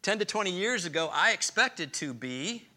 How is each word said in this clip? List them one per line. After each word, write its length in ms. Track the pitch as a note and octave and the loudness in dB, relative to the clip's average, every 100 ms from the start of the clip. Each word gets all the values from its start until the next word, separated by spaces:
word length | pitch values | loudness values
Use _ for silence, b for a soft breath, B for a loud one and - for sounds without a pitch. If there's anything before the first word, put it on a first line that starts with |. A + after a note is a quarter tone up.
Ten 160 | - G#3+ | 0 0
to 40 | |
twenty 280 | G3+ A3 G3 | 0 0 0
years 340 | F3+ G#3+ A#3+ E3+ | 0 0 0 0
ago, 240 | D#3 D#3+ | 0 0
I 220 | D3 G3+ | 4 4
expected 580 | G#3 - - B3 - D3+ - | 4 0 2 2 0 -6 -4
to 180 | D3 | -6
be 500 | A#2+ B2+ B2+ E3+ A#3 - | -6 -6 -4 -4 -6 -12